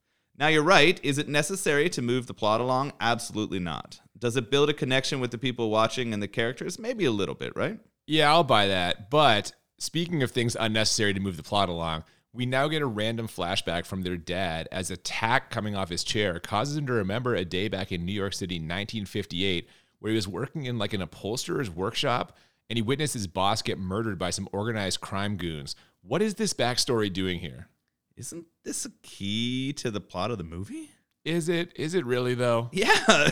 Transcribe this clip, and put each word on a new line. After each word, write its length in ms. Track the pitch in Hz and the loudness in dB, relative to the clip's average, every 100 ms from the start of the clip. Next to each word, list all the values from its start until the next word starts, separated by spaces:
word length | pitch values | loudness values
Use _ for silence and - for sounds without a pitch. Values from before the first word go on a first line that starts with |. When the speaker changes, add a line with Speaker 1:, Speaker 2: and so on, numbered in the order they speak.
| _ _ _ - | _ _ _ 0
Speaker 1:
Now, 80 | 151 | 4
you're 160 | 156 | 4
right. 360 | 156 180 160 180 | 6 8 8 4
Is 140 | 143 139 | -2 -2
it 80 | 143 | 0
necessary 580 | 147 151 196 - 143 175 | -2 -2 -2 0 2 0
to 100 | - | 0
move 240 | 120 127 123 | 0 -2 -4
the 60 | |
plot 260 | - 107 113 | -2 2 2
along? 340 | 127 127 143 - | 2 0 -2 -2
Absolutely 600 | 113 113 - 98 107 92 | 0 0 -2 -4 -4 -2
not. 400 | 82 71 - - _ 107 | -4 -6 -10 -20 _ -6
Does 200 | 120 127 | -2 -2
it 120 | 110 | 2
build 180 | 139 151 | 4 4
a 40 | |
connection 460 | 147 131 131 - 139 | 2 0 0 0 -2
with 100 | 123 | -4
the 60 | 117 | -2
people 320 | 131 117 110 | -4 -2 2
watching 440 | 107 110 127 117 | 4 2 0 -4
and 80 | 104 | -4
the 60 | 101 | -2
characters? 520 | 127 117 - - - | -2 -2 -4 -8 -6
Maybe 260 | 226 233 | -6 0
a 60 | 143 | 0
little 220 | 104 92 | 2 -2
bit, 180 | - 64 | -4 -6
right? 240 | - 139 220 _ _ - | -4 -4 -6 _ _ 0
Speaker 2:
Yeah, 240 | 156 147 | 4 6
I'll 120 | 165 | 6
buy 240 | 135 107 98 | 6 6 6
that. 420 | 92 87 - - | 4 0 -2 2
But 400 | 147 139 104 - - _ _ | 6 6 6 0 -10 _ _
speaking 420 | - 160 170 165 | -6 -4 -2 0
of 80 | 123 | 0
things 240 | 123 117 - | 2 0 0
unnecessary 540 | 110 110 107 - 101 | 0 2 2 4 2
to 60 | 98 | 2
move 180 | 95 80 | -2 -4
the 60 | |
plot 260 | - 101 92 | 0 2 2
along, 340 | 85 82 80 - _ _ | 0 -2 -4 -8 _ _
we 120 | 117 | -4
now 220 | 123 131 151 | 0 2 2
get 160 | 156 | 0
a 20 | |
random 420 | 139 104 110 117 113 | -2 0 -2 -2 -6
flashback 600 | - 87 98 - 85 - | -4 -2 -2 -2 -4 -4
from 160 | 95 | -4
their 140 | 90 90 | -4 -4
dad 500 | 78 90 90 80 - | -4 -4 -2 -4 -6
as 200 | 95 92 | -6 -6
a 60 | 90 | -8
tack 520 | - - 113 131 - | -6 -2 2 2 2
coming 260 | 110 104 | -4 -4
off 140 | 98 87 | -2 -2
his 140 | 87 | -4
chair 360 | - 110 101 85 | -2 0 0 -2
causes 380 | - 104 139 151 | -2 -2 0 -2
him 80 | |
to 80 | 131 | 0
remember 400 | 117 95 113 123 | 0 0 -2 0
a 100 | 95 | 0
day 240 | 90 90 107 | 0 -2 -2
back 240 | 92 98 | -2 -4
in 140 | 90 | -4
New 60 | 87 | -2
York 200 | 101 98 | -2 -2
City, 260 | - 92 87 | -4 -4 -4
nineteen 460 | 80 92 104 113 | -4 -6 -6 -6
fifty-eight, 640 | 95 104 - 85 98 85 - _ _ _ | -6 -6 -4 0 0 0 -4 _ _ _
where 140 | 107 | -2
he 40 | |
was 120 | 110 98 | 0 -2
working 380 | 87 139 160 | -4 -6 -6
in, 120 | 127 120 | -6 -4
like, 160 | 101 | -2
an 80 | 101 | -2
upholsterer's 720 | 82 - 95 120 - 175 110 | -6 -6 -6 -4 -2 -2 -2
workshop, 640 | 82 101 - 135 120 87 - _ _ - | -4 -2 0 0 0 -2 -10 _ _ -4
and 80 | 117 | -2
he 60 | |
witnessed 320 | 110 139 143 | 0 0 -2
his 100 | 120 | -4
boss 380 | 95 92 98 107 | -4 0 0 0
get 160 | 120 95 | -2 -4
murdered 400 | 92 101 113 90 | -2 -2 -2 -2
by 100 | 87 | -4
some 180 | 90 98 | -4 -4
organized 500 | 98 113 110 95 - | -4 -2 -2 -2 -4
crime 340 | - 98 101 | -4 -4 -2
goons. 400 | 98 85 78 69 - _ _ | -2 -4 -6 -10 -14 _ _
What 180 | 90 160 | -4 0
is 140 | 214 | 0
this 180 | 202 202 | 0 -2
backstory 580 | - 123 120 - 117 104 | 0 0 2 2 2 0
doing 280 | 90 92 85 | 0 -2 -2
here? 300 | 80 64 - _ _ _ _ | -6 -12 -18 _ _ _ _
Speaker 1:
Isn't 300 | - - 165 - _ | -14 -12 -12 -16 _
this 220 | - - | -10 -8
a 60 | - - | -8 -12
key 720 | - - 98 110 120 127 135 | -20 -8 -2 0 0 -2 -4
to 160 | 143 120 | -4 -4
the 120 | 101 | -4
plot 280 | - 90 107 | -6 -4 -2
of 80 | 104 | -4
the 60 | |
movie? 480 | 80 85 98 320 302 _ _ _ 151 | -6 -8 -8 -10 -14 _ _ _ -2
Speaker 2:
Is 220 | 170 160 | 0 0
it? 240 | 170 170 | 0 -2
Is 180 | - 156 | -6 -2
it 120 | 180 | -2
really, 300 | 123 123 123 | 2 2 2
though? 340 | 123 123 117 120 | 2 2 2 0
Speaker 1:
Yeah, 160 | 190 269 440 | 0 4 6
<laughs> 20 | - 160 147 | 6 6 6